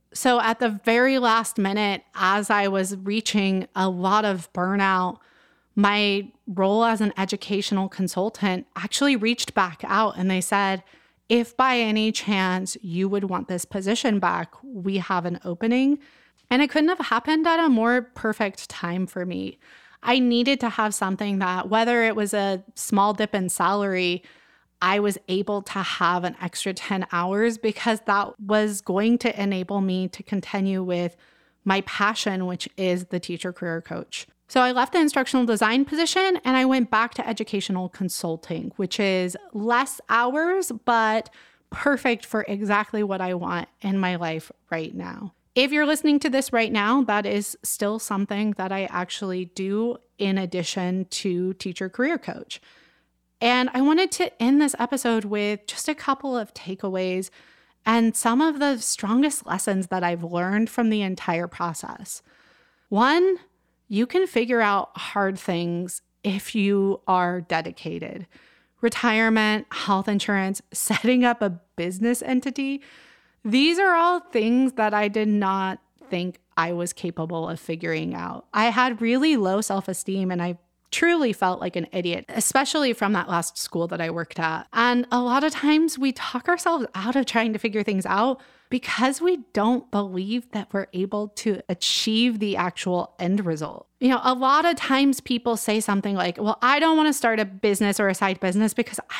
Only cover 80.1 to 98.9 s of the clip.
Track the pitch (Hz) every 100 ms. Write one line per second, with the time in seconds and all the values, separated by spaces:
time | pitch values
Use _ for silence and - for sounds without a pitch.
80.1 | 196 185 180 175 175 _ _ - - 339
81.1 | 339 254 - 185 180 180 175 165 190 175
82.1 | 170 - 226 - 262 269 311 269 226 202
83.1 | 202 175 170 165 - - 165 170 175 165
84.1 | 170 165 - 160 160 - 226 240 247 240
85.1 | 254 247 254 302 294 285 302 330 262 269
86.1 | 254 - 240 - 349 349 330 233 190 208
87.1 | 262 254 233 226 220 226 208 208 190 185
88.1 | 190 247 262 - _ - 247 - - 254
89.1 | 269 349 349 - - 214 254 - 202 196
90.1 | 185 190 240 233 208 - 196 190 180 196
91.1 | 208 208 - 220 190 - 175 - - -
92.1 | 220 247 220 208 - 175 - 190 180 -
93.1 | - 175 202 175 156 156 - - - 254
94.1 | 247 254 254 262 294 339 330 - 269 277
95.1 | 262 - 240 240 220 - 214 214 196 202
96.1 | 196 180 175 214 - 247 285 320 320 302
97.1 | - 233 220 208 190 214 202 202 196 202
98.1 | 190 196 185 185 190 214 - 233